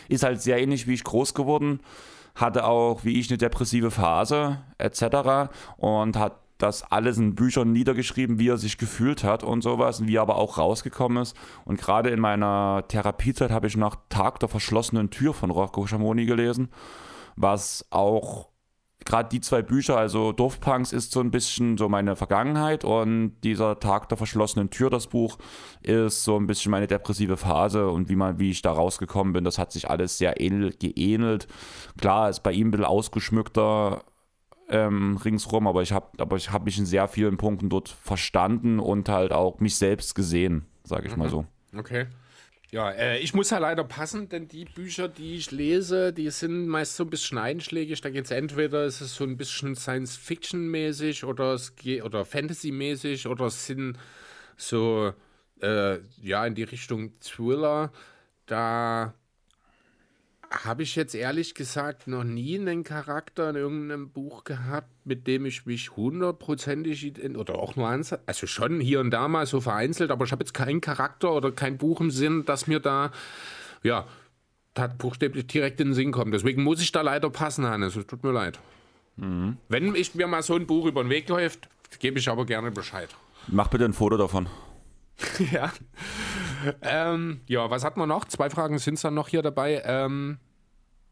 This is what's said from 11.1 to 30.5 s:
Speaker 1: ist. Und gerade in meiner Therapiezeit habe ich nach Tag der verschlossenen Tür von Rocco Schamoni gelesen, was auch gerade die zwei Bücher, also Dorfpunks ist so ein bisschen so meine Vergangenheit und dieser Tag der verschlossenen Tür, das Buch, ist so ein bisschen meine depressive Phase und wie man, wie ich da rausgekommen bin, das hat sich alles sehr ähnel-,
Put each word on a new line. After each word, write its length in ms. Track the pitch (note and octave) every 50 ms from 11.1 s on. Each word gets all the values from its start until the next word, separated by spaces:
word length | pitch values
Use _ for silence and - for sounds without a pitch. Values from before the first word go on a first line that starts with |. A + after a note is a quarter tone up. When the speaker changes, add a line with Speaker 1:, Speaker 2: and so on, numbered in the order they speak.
| A#2+ A#2+
Speaker 1:
ist. 160 | B2 A#2+ - - - - - - -
Und 160 | - G2+ G2
gerade 300 | - - G2 A2 A#2 B2+
in 100 | A#2+ A2
meiner 640 | A2+ G#2+ G#2 G#2 G#2 G#2 G2+ G2+ G2+ G2 G2 G2 F#2+ -
Therapiezeit 640 | - G#2+ G2+ G#2 G2+ - - B2 C3+ - C#3+ A#2+
habe 160 | A2+ A2+ G#2+ G#2+
ich 100 | G#2+ A2
nach 200 | G#2+ G#2 - - - _
Tag 300 | - G#2 F#2+ A2+ - -
der 100 | - A2
verschlossenen 640 | - A2 - - A2 A2+ A#2 A2+ A2+ A2+ G#2+ G2
Tür 240 | - - C3 D3+ D3
von 160 | - - F#2
Rocco 340 | E2+ F2 G2 F#2+ - G2 G2+
Schamoni 400 | G2 A2 G#2+ G#2+ A2 A2+ A#2 A#2
gelesen, 440 | A2+ A#2+ A#2 A#2 A#2+ A#2+ A#2+ C3 B2 - - - - - - - - - - - - -
was 500 | - - G2 G2+ G2+ G2 - - - - -
auch 580 | - F2 G2 G2+ A2 A2 - - - - - - _ _ _ _ _ _ _ _ _ _ -
gerade 260 | - A2 A#2 A#2 A2+
die 120 | - B2
zwei 200 | - - - A#2+
Bücher, 360 | A2 - B2 C#3 C3+ - C#3 A#2
also 340 | A2 G#2+ F2+ A2 A2 A2
Dorfpunks 600 | G#2+ - B2 C3 B2+ - - C#3 C3+ B2+ B2+ B2
ist 200 | - B2 A#2 -
so 80 | - C3
ein 100 | B2 B2
bisschen 480 | - B2+ A#2 - - - A#2+ A#2+ A2+ G#2
so 120 | A2 G2+
meine 260 | G2+ G2+ G2+ G2+ F#2+
Vergangenheit 680 | - G2 - G2 G2 A#2 C#3 D3+ D3+ D3+ D#3 D#3 D3+ -
und 520 | - G#2+ A2+ A2 A2 A2+ A2+ A2+ G#2+ A2 - -
dieser 360 | A2+ A2 F#2 A2 G#2+ G#2 -
Tag 300 | - G#2 G2 G#2 - -
der 80 | A2+ G#2
verschlossenen 540 | G2 - - G#2+ G#2+ G#2 - A2 G2+ F#2+
Tür, 180 | - - B2+ C3+
das 160 | B2+ A#2+ A2+ -
Buch, 300 | - A#2+ A#2 A2+ - - - - - - - - - - -
ist 400 | - G#2+ A2+ A2+ A2 - - -
so 160 | - G#2+ G#2
ein 80 | G#2 G2
bisschen 240 | G#2 - - G#2
meine 160 | G#2 G2 G#2 G2
depressive 500 | G2+ G2+ - - G#2 G2 G#2 F#2 F#2+ F2
Phase 500 | - G2 D#2+ D2+ F2+ G#2+ F#2+ G#2+ G2+ F#2+
und 200 | F2 E2 F2+ -
wie 60 | G2
man, 240 | F#2+ F#2+ F#2+ F2+ F2
wie 100 | G2 F#2+
ich 140 | F#2 - -
da 80 | F#2
rausgekommen 640 | E2 D#2 E2 F#2 - - F#2+ F2 - G2 F#2+ F#2+ F2
bin, 100 | F2+ F2
das 160 | F2 - -
hat 120 | F2+ -
sich 200 | - - - -
alles 260 | C#2+ E2+ F2+ F2+ - -
sehr 240 | F#2 F2+ - -
ähnel-, 320 | C2 F#2